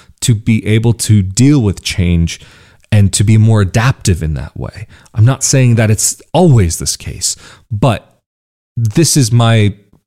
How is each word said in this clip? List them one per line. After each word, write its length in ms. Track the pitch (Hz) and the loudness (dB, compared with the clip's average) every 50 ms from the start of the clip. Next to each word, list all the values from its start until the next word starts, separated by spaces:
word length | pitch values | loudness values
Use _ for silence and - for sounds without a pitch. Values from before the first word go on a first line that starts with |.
| _ _ _ _ | _ _ _ _
to 120 | - - 117 | -2 -2 -2
be 320 | 104 - - 113 110 - | 0 0 -2 -2 0 0
able 280 | - 107 113 113 120 113 | 0 -2 0 2 0 -2
to 280 | - - - 107 104 | -2 0 2 2 2
deal 400 | 92 98 95 - 123 143 151 135 | 2 0 -2 0 2 2 2 2
with 220 | 110 101 85 - - | 0 0 -2 -4 -8
change 560 | - - - 90 87 87 85 82 82 - - - - - - - _ _ _ _ _ | -8 -4 -2 -2 0 0 0 0 -2 -4 -10 -18 -20 -20 -20 -20 _ _ _ _ _
and 220 | - 104 101 92 - | 0 2 2 2 0
to 100 | - 107 | 0 0
be 140 | 107 110 | 2 4
more 240 | 110 107 113 110 107 | 4 4 4 2 2
adaptive 640 | 101 87 - 117 113 135 - - - - - - 80 | 0 0 -2 -2 -2 -2 -2 -2 -2 -2 -2 -2 -4
in 100 | 78 76 | -6 -6
that 220 | 65 67 - - | -6 -8 -12 -12
way. 300 | - 64 - - - - - - _ _ _ _ | -14 -14 -14 -14 -16 -20 -20 -20 _ _ _ _
I'm 120 | 110 107 | 0 2
not 180 | 127 135 - - | 2 2 -2 -2
saying 320 | - - 135 127 120 117 | -2 0 2 2 2 2
that 160 | 113 113 107 | 2 2 0
it's 300 | 107 - - - - - - _ - | 0 0 -2 -6 -6 -8 -14 _ 0
always 460 | 175 185 170 131 117 98 82 - - | 2 2 4 4 4 2 0 -2 -6
this 180 | 71 - - | -8 -8 -8
case, 380 | - - - - - - - - - - - - _ _ _ | -10 -12 -14 -12 -8 -8 -8 -8 -10 -14 -20 -20 _ _ _
but 520 | 110 101 147 135 104 - - _ _ _ _ _ _ _ _ _ _ _ _ _ _ | -6 -2 0 -2 -2 -2 -8 _ _ _ _ _ _ _ _ _ _ _ _ _ _
this 400 | - 117 110 - 165 165 - - | -6 -4 -2 0 0 0 2 2
is 160 | 156 127 110 | 0 0 2
my 440 | 117 117 117 113 117 113 104 104 - - _ _ _ _ _ | 2 2 2 2 2 2 0 0 -2 -6 _ _ _ _ _